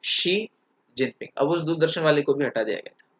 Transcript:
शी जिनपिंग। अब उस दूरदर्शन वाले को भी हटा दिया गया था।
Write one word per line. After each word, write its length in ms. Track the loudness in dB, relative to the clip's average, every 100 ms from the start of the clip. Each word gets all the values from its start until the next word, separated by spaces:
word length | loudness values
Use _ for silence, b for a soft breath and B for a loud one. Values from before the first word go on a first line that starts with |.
शी 460 | -2 0 2 0 -2 _ _ _ _ -4
जिनपिंग। 340 | -4 -4 -14 -2
अब 100 | 0
उस 140 | 0
दूरदर्शन 380 | -2 0 0 2
वाले 220 | 2 2
को 120 | 2
भी 100 | 0
हटा 180 | 0 -2
दिया 140 | -4 -4
गया 180 | -8 _
था। 40 | -20